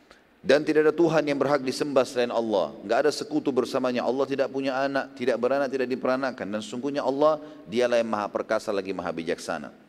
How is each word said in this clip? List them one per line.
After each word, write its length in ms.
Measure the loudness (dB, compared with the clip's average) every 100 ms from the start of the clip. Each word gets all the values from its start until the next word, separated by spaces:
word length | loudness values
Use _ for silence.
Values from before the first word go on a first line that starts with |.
| _ -20 _ _
Dan 240 | 4 4
tidak 240 | 6 4 4
ada 60 | 4
Tuhan 320 | 4 4 2
yang 80 | 0
berhak 240 | 2 0
disembah 480 | 0 -4 0 2 2
selain 240 | 0 0
Allah. 400 | 0 2 2 0 -4
Enggak 240 | 0 2
ada 80 | 2
sekutu 400 | 0 -4 -2 0
bersamanya. 480 | 0 0 -2 0 0
Allah 240 | -2 0
tidak 240 | -2 0 -2
punya 320 | -2 -2 -2
anak, 320 | -2 -2 -4 -2
tidak 160 | -2 0
beranak, 320 | 0 0 0
tidak 240 | -2 -2
diperanakan. 540 | -2 -2 0 -2 -6 -6
Dan 160 | -6
sesungguhnya 400 | -6 -6 -4 -2
Allah, 320 | -2 4 4 2 -6 -18 -4
dialah 320 | 0 2 2
yang 80 | 2
maha 240 | -2 -2
perkasa 400 | -4 -2 -2 0
lagi 240 | -4 -4 -6
maha 160 | -4
bijaksana. 560 | -4 -4 -6 -4 -8 -8 -18